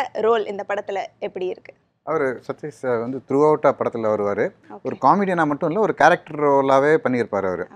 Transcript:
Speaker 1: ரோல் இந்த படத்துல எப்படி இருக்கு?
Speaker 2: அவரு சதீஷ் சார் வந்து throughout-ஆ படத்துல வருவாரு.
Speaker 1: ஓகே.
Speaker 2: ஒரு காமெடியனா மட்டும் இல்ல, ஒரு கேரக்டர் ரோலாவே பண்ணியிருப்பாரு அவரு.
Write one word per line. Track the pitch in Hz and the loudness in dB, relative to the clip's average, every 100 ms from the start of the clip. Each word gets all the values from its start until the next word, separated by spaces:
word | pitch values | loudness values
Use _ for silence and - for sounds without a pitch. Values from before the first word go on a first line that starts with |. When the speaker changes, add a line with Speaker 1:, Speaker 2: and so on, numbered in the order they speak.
| 254 | -4
Speaker 1:
ரோல் | - 214 233 208 | -2 0 0 -2
இந்த | 202 202 | -8 -8
படத்துல | 202 208 196 - - | -8 -6 -8 -8 -10
எப்படி | 202 202 185 | -10 -6 -8
இருக்கு? | - - - _ _ | -8 -16 -20 _ _
Speaker 2:
அவரு | - 160 135 110 | -6 -2 -2 -4
சதீஷ் | - 127 113 | -10 -12 -12
சார் | - 131 117 | -8 -4 -4
வந்து | 117 135 - | -4 -8 -2
throughout-ஆ | 135 151 151 143 123 | 2 4 4 2 2
படத்துல | 117 117 110 | -2 -2 -2
வருவாரு. | 104 101 101 170 - - | 0 0 -2 -4 -6 -20
Speaker 1:
ஓகே. | 202 | -12
Speaker 2:
ஒரு | 135 123 | -10 0
காமெடியனா | 135 180 190 170 151 | 2 2 2 0 0
மட்டும் | 143 165 | 0 -2
இல்ல, | 170 | 0
ஒரு | 190 | 0
கேரக்டர் | - 151 170 - 151 | 4 4 4 -4 -2
ரோலாவே | 147 139 135 135 143 156 | 2 4 4 4 4 2
பண்ணியிருப்பாரு | 127 127 104 98 95 | 0 -2 -2 -2 -2
அவரு. | 87 - | -4 -8